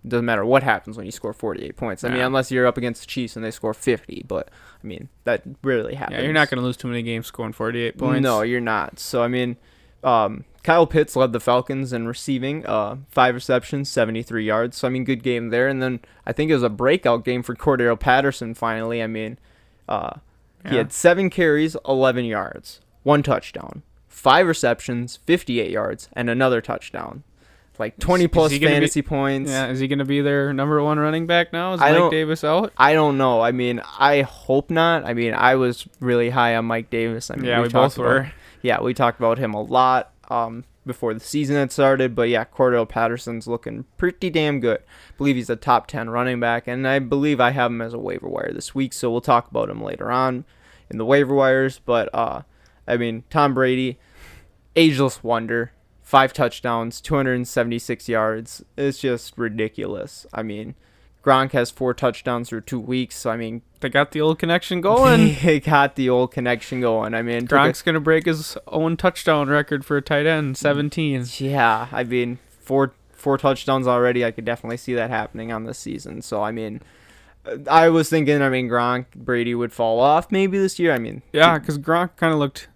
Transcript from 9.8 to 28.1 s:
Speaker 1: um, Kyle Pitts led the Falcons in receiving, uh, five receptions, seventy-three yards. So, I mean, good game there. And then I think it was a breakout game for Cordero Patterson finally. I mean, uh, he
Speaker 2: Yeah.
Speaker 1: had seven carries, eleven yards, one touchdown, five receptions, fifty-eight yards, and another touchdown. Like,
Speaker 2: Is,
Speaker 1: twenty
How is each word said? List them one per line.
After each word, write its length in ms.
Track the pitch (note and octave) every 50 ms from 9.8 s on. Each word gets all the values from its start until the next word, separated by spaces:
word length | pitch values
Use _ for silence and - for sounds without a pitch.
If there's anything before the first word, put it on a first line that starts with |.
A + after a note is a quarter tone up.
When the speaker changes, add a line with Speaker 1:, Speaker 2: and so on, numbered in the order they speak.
| _ _ _ _ -
Speaker 1:
um, 420 | C3+ A#2+ A2+ G#2+ G2 A2 C3+ C#3+ _ - _ _
Kyle 240 | - E3 E3+ E3+
Pitts 300 | - - D#3+ D3+ - -
led 160 | C3 C3 B2+ A2+
the 80 | A#2
Falcons 500 | - - A#2+ B2 B2 - C3+ C3+ C3+ B2+
in 160 | B2+ A#2 A2+
receiving, 580 | A#2 A#2+ - - - C3+ B2+ B2+ C3+ D3 D#3 -
uh, 300 | - G#2 G#2+ G#2 G2+ A#2 C3+ C#3 _
five 260 | - C#3+ B2+ B2+ A#2+
receptions, 540 | B2 - - C3 B2 - - - C#3 C#3 -
seventy-three 560 | - C3+ A#2 G#2+ A2 A2+ A#2+ - A2+ A2+ A2
yards. 320 | G#2+ G#2+ A2+ A#2 B2 -
So, 100 | - -
I 40 | B2
mean, 120 | B2+ C3 B2+
good 180 | G#2 C3+ A2+
game 280 | A#2 C3 B2 A#2+ A#2 A#2
there. 180 | A2 A#2+ B2+
And 140 | C3+ C3+ C3 C3
then 160 | B2+ B2+ A#2 - _ _ _ _
I 60 | -
think 200 | - - D3+ D#3
it 20 | D#3
was 100 | C3 A#2+
a 60 | A#2
breakout 560 | G#2 G2 A#2 C3 D#3+ F#3 - B2+ A#2+ A#2+ A2
game 180 | B2+ B2 B2 A#2+
for 100 | - A#2+
Cordero 460 | - - D3+ C#3 B2 B2 A#2 A#2 G#2+
Patterson 540 | - C#3 B2+ C3+ C#3 C#3 C3 - B2+ A2+ A2+
finally. 500 | - - A#2 A2 A2 A2+ A2+ A#2 A#2 A2+
I 40 |
mean, 320 | A2 A2+ A2 A2 A2 B2 _ _ _ _ _ _ _ _ _ _ -
uh, 220 | - G2+ E2 - - C#3+ _ _ _ _ _ _ _ _ _
he 60 | -
Speaker 2:
Yeah. 60 | -
Speaker 1:
had 160 | A#2+ A2 A2+ -
seven 360 | - - F3 F3 F#3 G3 F#3
carries, 460 | - - F3 D#3+ D3 D3 D#3 D#3+ D#3 - _
eleven 380 | - C3+ C3 C3 C3 B2 B2 A#2+
yards, 560 | A#2 A2 G2+ F#2 - - - - - - - _ _ _ _ _
one 200 | C3+ D3 D3 C#3+
touchdown, 600 | D3 B2 - - - - - - - - D3 _ _ _ _ _
five 400 | _ - - - C3+ C3 E3 F#3+
receptions, 680 | E3+ D#3+ - - B2 A#2+ - - - B2 A#2+ B2 A#2+ - - _
fifty-eight 460 | - E3+ F3 - - B2 A#2 G#2+ F2
yards, 360 | F2 G#2 G#2+ - - - - _ -
and 160 | - A#2+ A#2+
another 320 | A#2 B2+ C3+ C3 B2 A2+
touchdown. 640 | - - A#2+ - - - - - - - - C#3 - _ _ _ _ _ _ _ _ _ _
Like, 180 | - A2 A2 -
Speaker 2:
Is, 60 | - -
Speaker 1:
twenty 220 | D#3